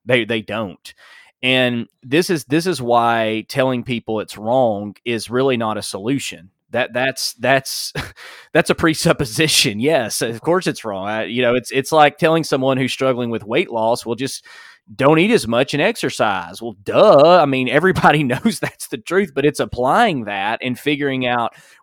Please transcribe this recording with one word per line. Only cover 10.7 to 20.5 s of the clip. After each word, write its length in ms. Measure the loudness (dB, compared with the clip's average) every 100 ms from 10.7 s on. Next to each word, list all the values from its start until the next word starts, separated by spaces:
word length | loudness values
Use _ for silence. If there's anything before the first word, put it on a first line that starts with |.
| -6 -8
wrong. 220 | -6 -6
I, 180 | -6 -4
you 160 | -2
know, 120 | 0
it's, 180 | 0 -2
it's 200 | -4 2
like 260 | 4 4 4
telling 280 | 0 2 0
someone 320 | 0 0 0
who's 160 | -2
struggling 360 | -2 -2 0 -2
with 140 | -6
weight 260 | -4 -4 -2
loss, 340 | -2 0 0 -4
Well, 100 | -6
just 300 | -6 -8 -16 -20 -20 -20 _ 0
"Don't 240 | 4 4
eat 120 | 4
as 160 | 2 2
much 260 | 0 0
and 80 | 0
exercise." 800 | 0 -2 -6 0 0 -2 -6 -12
Well, 140 | -14 -12
duh. 560 | -2 4 8 8 8 8
I 40 | 4
mean, 240 | 0 0
everybody 540 | 2 2 4 4 4
<laughs> 0 |
knows 360 | 2 0 -2 -2
that's 280 | -8 -10 -12
the 100 | -12
truth, 360 | -2 -2 -2
but 120 | 0 0
it's 140 | 0
applying 680 | -6 -2 0 2 2 0 -4
that 340 | -4 -4